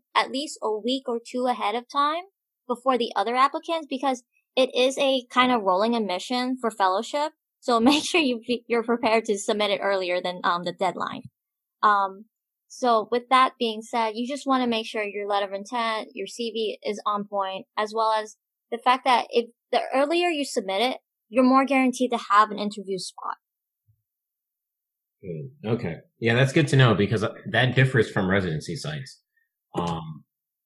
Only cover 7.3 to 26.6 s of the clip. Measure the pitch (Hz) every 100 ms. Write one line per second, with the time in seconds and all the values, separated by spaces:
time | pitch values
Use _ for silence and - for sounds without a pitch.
7.3 | _ _ _ - 233 233 294 302 349 277
8.3 | 233 226 233 - 233 226 233 240 226 220
9.3 | 196 - 208 202 202 196 196 180 180 180
10.3 | 180 180 175 175 175 185 - - - -
11.3 | _ _ _ _ - 214 202 196 190 220
12.3 | _ _ _ _ - 247 226 214 240 247
13.3 | 262 262 - 233 220 220 240 226 214 247
14.3 | 277 277 262 247 220 226 226 208 202 202
15.3 | 202 202 196 202 247 226 220 - - 196
16.3 | - 233 220 214 - - 208 - 208 208
17.3 | 202 190 190 - - 214 220 220 220 214
18.3 | - _ _ - 233 247 262 269 233 -
19.3 | 233 233 _ - 240 - 262 285 339 349
20.3 | 302 262 254 190 190 247 - _ _ -
21.3 | 220 254 262 269 269 262 247 247 233 -
22.3 | 202 214 208 208 208 190 190 - - -
23.3 | - _ _ _ _ _ _ _ _ _
24.3 | _ _ _ _ _ _ _ _ _ 95
25.3 | 80 69 - 107 - 90 78 _ - 113
26.3 | 117 135 165